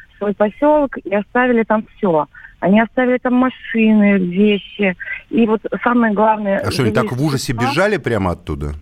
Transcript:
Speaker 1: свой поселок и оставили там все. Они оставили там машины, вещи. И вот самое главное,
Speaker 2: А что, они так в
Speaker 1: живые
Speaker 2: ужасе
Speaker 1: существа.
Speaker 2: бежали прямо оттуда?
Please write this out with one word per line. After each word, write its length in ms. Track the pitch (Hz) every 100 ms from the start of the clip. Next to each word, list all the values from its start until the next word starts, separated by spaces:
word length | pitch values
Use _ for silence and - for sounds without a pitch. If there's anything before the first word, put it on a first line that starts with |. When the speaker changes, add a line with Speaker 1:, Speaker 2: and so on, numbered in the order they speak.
| - _
Speaker 1:
свой 160 | 208
поселок 640 | 196 208 - 294 302 277 -
и 180 | 349 202
оставили 480 | - 247 254 233
там 240 | 220 220 - -
все. 320 | 202 156 147 - - -
Они 220 | 175 214
оставили 360 | 233 - 247 254
там 160 | 254 247
машины, 840 | 254 - - 233 220 214 202 196
вещи. 800 | 180 180 214 202 - - 202 185 - - -
И 160 | 226 220
вот 160 | 220 - 196
самое 300 | 247 240 226
главное, 460 | 202 220 214 208 196
Speaker 2:
А 100 | 104
что, 140 | 92
они 80 | 113
так 140 | 110 110
в 40 |
Speaker 1:
живые 160 | 127 151
Speaker 2:
ужасе 260 | 139 -
Speaker 1:
существа. 160 | 117 120
Speaker 2:
бежали 280 | 156 202 185
прямо 340 | 120 113 92
оттуда? 420 | 82 - 71 73 76